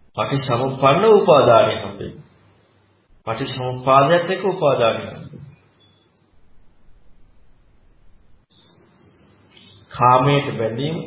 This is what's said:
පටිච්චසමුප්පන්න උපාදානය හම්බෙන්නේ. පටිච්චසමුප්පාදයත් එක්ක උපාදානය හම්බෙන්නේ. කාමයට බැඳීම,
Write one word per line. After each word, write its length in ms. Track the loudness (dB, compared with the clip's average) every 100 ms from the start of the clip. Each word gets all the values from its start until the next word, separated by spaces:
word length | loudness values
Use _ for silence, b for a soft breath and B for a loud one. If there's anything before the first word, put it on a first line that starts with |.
| _ -8
පටිච්චසමුප්පන්න 880 | -4 -4 -2 -4 -4 0 0 2 4
උපාදානය 680 | 4 6 4 6 4 4 -2
හම්බෙන්නේ. 480 | -10 -12 -16 -16 -20 _ _ _ _ _ _ _ _ _ -12
පටිච්චසමුප්පාදයත් 960 | -8 -8 -8 -8 -6 2 4 4 2 0
එක්ක 160 | -4 -4
උපාදානය 560 | -2 -2 0 0 -2
හම්බෙන්නේ. 440 | -8 -16 -20 -20 -20 -20 _ _ _ _ _ _ _ _ _ -20 -20 _ -20 -20 -20 -20 -20 _ -20 _ _ _ _ _ _ -20 _ _ _ _ -20 -20 _ _ _ _ _ _ _ _ -20 -20 -16
කාමයට 560 | 0 2 4 4 0 -2
බැඳීම, 440 | -4 -6 -6 -8 -8